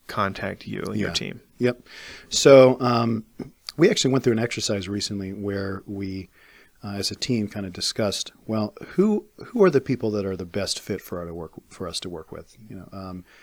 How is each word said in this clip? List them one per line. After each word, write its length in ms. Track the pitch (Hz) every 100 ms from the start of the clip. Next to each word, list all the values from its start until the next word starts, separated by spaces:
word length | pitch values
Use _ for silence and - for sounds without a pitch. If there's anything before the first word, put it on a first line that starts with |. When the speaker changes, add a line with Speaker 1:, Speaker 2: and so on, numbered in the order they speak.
| -
Speaker 1:
contact 600 | - 98 95 98 95 -
you 160 | 104
and 140 | 95 104
your 120 | 98
Speaker 2:
Yeah. 60 |
Speaker 1:
team? 260 | 85 92 87 _ -
Speaker 2:
Yep. 240 | 123 - - - - - -
So, 480 | - 147 135 131 127
um, 440 | 123 120 117 113 - - 135 _ - -
we 120 | 180
actually 220 | 214 135
went 120 | 131
through 80 | 127
an 40 | 110
exercise 500 | 117 - - 104 92
recently 440 | 101 - 101 95
where 500 | 98 101 98 98 98 107
we, 420 | 98 98 95 90 _ - - - _
uh, 100 | 104 101
as 140 | 95
a 40 |
team, 320 | 101 - 120 101
kinda 220 | 107 98
discussed, 600 | 87 - - 104 - - _ -
well, 280 | 110 107 - -
who, 320 | - 208 208 - - -
who 160 | 240
are 80 | 190
the 100 | 139
people 300 | - 123 110
that 140 | 104 98
are 100 | 92
the 80 |
best 360 | 87 101 95 -
fit 200 | - 98
for 180 | - 90
our 60 | 85
to 60 |
work, 180 | 85 80 - _
for 180 | - 90
us 140 | 85
to 100 | 95
work 220 | 82 -
with? 240 | - - - 107
You 80 | 98
know, 120 | -
um, 320 | 98 95 92 - -